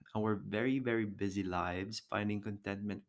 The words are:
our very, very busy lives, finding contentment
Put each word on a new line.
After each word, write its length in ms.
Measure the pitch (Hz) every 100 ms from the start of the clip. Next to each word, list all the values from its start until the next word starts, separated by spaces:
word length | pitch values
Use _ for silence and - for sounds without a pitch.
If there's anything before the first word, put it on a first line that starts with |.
| - 107
our 200 | 107 104
very, 420 | 101 104 127 135
very 280 | 120 117 104
busy 360 | 98 101 98
lives, 600 | 92 90 87 90 98 107 -
finding 280 | 104 104 104
contentment 640 | 107 101 98 98 104 98